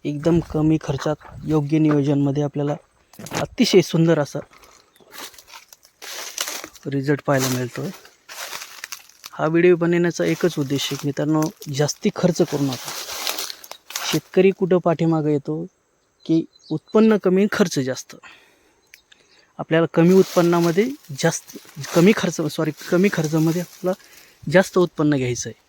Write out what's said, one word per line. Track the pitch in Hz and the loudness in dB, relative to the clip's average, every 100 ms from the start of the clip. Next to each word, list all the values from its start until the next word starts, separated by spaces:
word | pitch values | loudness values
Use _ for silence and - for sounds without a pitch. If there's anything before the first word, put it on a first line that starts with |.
| - | -6
एकदम | 147 160 170 | -2 2 0
कमी | - 156 156 156 | 0 0 2 0
खर्चात | - 135 156 151 - - 151 | -2 -4 -4 -6 -10 -14 -2
योग्य | 156 143 156 | -2 0 2
नियोजनमध्ये | 156 147 139 143 143 139 | 4 2 2 2 0 0
आपल्याला | 143 147 147 147 _ _ _ - - - | -4 -4 -4 -6 _ _ _ -20 -10 -8
अतिशय | - - 247 190 | -8 -2 4 4
सुंदर | - 165 165 156 | 4 2 2 2
असा | 143 147 - _ - _ _ _ _ - - - - - _ - _ _ - - - - - - - - 151 | -2 -8 -14 _ -20 _ _ _ _ -18 -18 -20 -20 -20 _ -20 _ _ -16 -14 -12 -8 -8 -10 -16 -14 -8
रिझल्ट | 139 135 143 - | -6 -2 -2 0
पाहायला | 135 131 | 0 0
मिळतोय. | 127 123 - 139 - - _ - - - - - - - - - _ - | -4 -6 -8 -10 -12 -20 _ -20 -16 -14 -14 -16 -18 -16 -16 -18 _ -20
हा | - 151 | -4 0
व्हिडिओ | 165 175 170 | 4 4 4
बनवण्याचा | 170 175 175 - 170 | 2 2 0 0 -2
एकच | 165 180 156 | 0 -2 -2
उद्देश | 135 139 - | -4 -4 -4
आहे, | 143 147 | -6 -6
मित्रांनो, | 139 147 156 156 - - 135 | -4 0 0 -2 -6 -10 -2
जास्ती | 147 - 208 - | -2 -2 -4 0
खर्च | 175 165 | 0 2
करू | 170 143 | -2 0
नका. | 139 120 - - - - - - - - - - _ - - | -2 -4 -10 -12 -12 -8 -6 -6 -10 -14 -18 -20 _ -10 -4
शेतकरी | 156 _ 190 190 | -4 _ 4 4
कुठं | 190 180 180 | 2 0 2
पाठीमागं | 170 160 165 160 151 | 2 0 0 0 0
येतो | 147 151 156 175 _ _ _ _ _ - | -2 -4 -8 -10 _ _ _ _ _ 0
की | 165 - _ - | 0 0 _ -8
उत्पन्न | 156 _ 220 220 208 | -8 _ 4 4 4
कमी | 190 185 | 2 2
आणि | 208 | 2
खर्च | - 180 151 | 0 0 0
जास्त. | 131 127 - - - - _ _ _ _ _ _ _ _ _ _ _ - | -4 -6 -12 -20 -20 -20 _ _ _ _ _ _ _ _ _ _ _ -14
आपल्याला | - 160 160 | 0 0 2
कमी | - 170 | 4 6
उत्पन्नामध्ये | 190 185 180 170 175 170 170 240 285 - 135 | 6 4 2 2 2 2 0 -2 -4 -14 -2
जास्त, | 165 - - - - - 135 170 | -2 -2 -12 -20 -20 -16 -2 4
कमी | 180 220 | 6 4
खर्च, | 180 165 151 | -2 -4 -6
सॉरी, | - 156 - - | -4 -6 -6 -2
कमी | 180 196 | 2 2
खर्चामध्ये | 170 156 160 160 170 | 0 -2 0 0 0
आपल्याला | 170 - 180 190 _ - - _ - | -6 -8 -6 -6 _ -20 -20 _ 2
जास्त | 170 190 185 | 2 2 0
उत्पन्न | 175 - 151 143 | 0 0 0 0
घ्यायचं | 123 120 117 | -2 -4 -8
आहे | - | -14